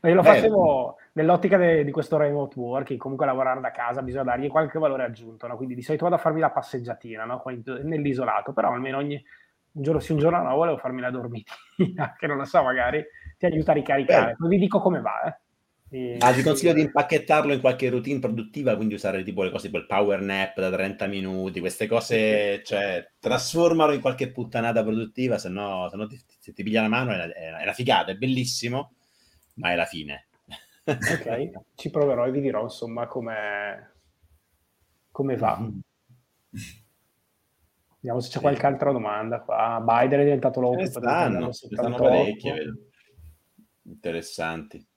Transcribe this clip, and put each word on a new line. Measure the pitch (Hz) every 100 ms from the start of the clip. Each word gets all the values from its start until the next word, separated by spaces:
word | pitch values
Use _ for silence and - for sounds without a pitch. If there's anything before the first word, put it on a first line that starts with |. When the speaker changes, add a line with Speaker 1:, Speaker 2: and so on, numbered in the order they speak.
Speaker 1:
Ma | 170
io |
lo | 170
Speaker 2:
Beh, | 165
Speaker 1:
facevo | - 220 208 170 135 123 - -
nell'ottica | 156 156 180 185 190
de-, | 175 160
di | 147
questo | 156 143 156
remote | 147 143 139 127
working, | 120 131 139 131
comunque | 135 135
lavorare | 143 131 131 131
da | 127
casa, | - 120 127
bisogna | 127 131
dargli | 127 123 143
qualche | 156 151 160
valore | 156 135
aggiunto, | 123 113 113 113 120
no? | 120
Quindi | 131
di | 123
solito | 123 156
vado | 175 175
a |
farmi | 160 160
la | 156
passeggiatina, | 143 - 131 120 117 117 110
no? | 113 110
Qua | 131
in, | 123 117 127
nell'isolato, | 147 160 143 131 120 104 120
però | - -
almeno | 123 131 135
ogni, | 143 143 _ - _ _ _
un | 151
giorno | 139 156
sì, | -
un | 156
giorno | 156 180
no, | 160
volevo | 139 170 139
farmi | 127 127
la | 123
dormitina, | 127 120 117 - - - - 185 180 147
<laughs> | -
che | 156
non | 139
lo |
so, | 139 175
magari | 131 127 123 151 151 - - _
ti | 175
aiuta | 160 156
a |
ricaricare. | 147 135 139 135 151
Speaker 2:
Bello. | 117 117
Speaker 1:
Non | 170
vi | 196
dico | 190 196
come | 185 156
va, | 110 110
eh. | 143 - _ _ _ _ _
Sì, | 131 123 120
Speaker 2:
Ah, | 120
ti | 127
Speaker 1:
sì. |
Speaker 2:
consiglio | 131 139 170
di | 156
impacchettarlo | 151 143 - 156 - 151 143
in | 135
qualche | 127 127 127
routine | 123 117 139
produttiva, | 123 113 110 147 127 104
quindi | 110
usare | 101 101 95
tipo | 92 95
le | 92
cose, | - 95
tipo | 87
il | -
power | 98 104 98
nap | 98 98 95 -
da | 92
trenta | 92 95 98 101
minuti, | 98 95 92 95 92
queste | 90 - 107
cose, | 117 - 117 107 107 104 101 -
Speaker 1:
Sì, | 101
sì. |
Speaker 2:
cioè, | 101 90 - _
trasformalo | - 123 - 165 170 165 151
in | 143
qualche | 135 123 127
puttanata | - 120 117 117 117
produttiva, | 110 110 107 - 127 110
se | 92
no, | 92 101 92 90
se | 95
no | 107
ti, | 127 _ _
se | -
ti | 101
piglia | 101 110
la | 110
mano | 117 127
è | 95
una, | 85
è | 90 80
una, | 80
è |
una | 85
figata, | - 123 117 85
è | 95
bellissimo, | 131 127 123 - 117 127 139 _ _ _ _ _ _
ma | - 87
è | 87
la | 82
fine. | 80 73 71 _ _ _ - _ _ - 127 104
Speaker 1:
Ok, | 170 120
Speaker 2:
<laughs> | 117 - - _ -
Speaker 1:
ci | 156
proverò | 147 143 123 123
e |
vi | 135
dirò, | 139 107
insomma, | 120 - 117 117 120
come, | 127 113 110 104 104 104 95 - _ _ _ _ _ _ _ _ _ _ _ _
come | - 139 120
va. | - 113
Speaker 2:
Mhm. | 113 98 - _ _ _ _ _ _ - - - _ _ _ _ _ _ _ _ _ _ _ _
Speaker 1:
Vediamo | 127 123
se | 123
c'è | 135
Speaker 2:
Sì. |
Speaker 1:
qualche | 143 139 143
altra | 135 143
domanda | 127 107 104 110 117
qua. | - 110 113 117
Biden | 113 117 131 143
è |
diventato | 143 139 135 131 123
Speaker 2:
Ce | 127
ne |
Speaker 1:
loco | 185
per | 123
Speaker 2:
stanno, | 120 170 151 92 82
Speaker 1:
Nintendo | 113
Speaker 2:
ce | -
ne | 107
stanno | 120 123
Speaker 1:
settantotto. |
Speaker 2:
parecchie, | - - 202 214 85
vedo. | 78 76 - _ _ _ _ - _ _ _ _ _
Interessanti. | - 73 87 82 82 - 82 82 76 78 _